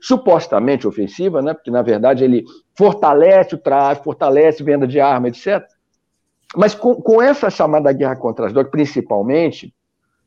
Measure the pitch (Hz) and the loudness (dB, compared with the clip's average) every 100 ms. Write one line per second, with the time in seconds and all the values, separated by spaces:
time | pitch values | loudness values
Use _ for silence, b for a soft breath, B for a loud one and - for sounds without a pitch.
0 | - 254 - - - 104 123 135 104 - | -4 -2 2 0 0 -2 0 -2 -4 -6
1 | 98 - 185 156 143 156 - 120 113 104 | -10 -6 -4 -4 -4 -8 -4 -4 0 0
2 | 123 127 131 120 - B _ - 202 202 | 0 2 2 0 -4 B _ 0 0 2
3 | 151 143 170 190 180 165 143 139 139 143 | 0 4 4 4 2 -4 -2 0 0 -2
4 | 151 135 147 139 156 156 147 143 127 147 | -6 -4 0 2 2 0 -2 -2 0 0
5 | 139 127 123 120 196 202 - _ _ _ | 0 0 -4 -6 -6 -6 -6 _ _ _
6 | _ _ _ _ - 180 208 - 247 247 | _ _ _ _ -4 2 2 2 -2 0
7 | - 220 254 285 202 - 156 151 143 139 | 2 4 4 2 -2 -2 0 2 0 0
8 | 135 131 123 113 107 127 131 156 139 127 | -2 -4 -6 -6 -4 -2 -2 -2 -2 -4
9 | - 104 110 151 160 - 123 _ _ _ | -4 -4 -2 0 -2 -6 -20 _ _ _
10 | _ _ | _ _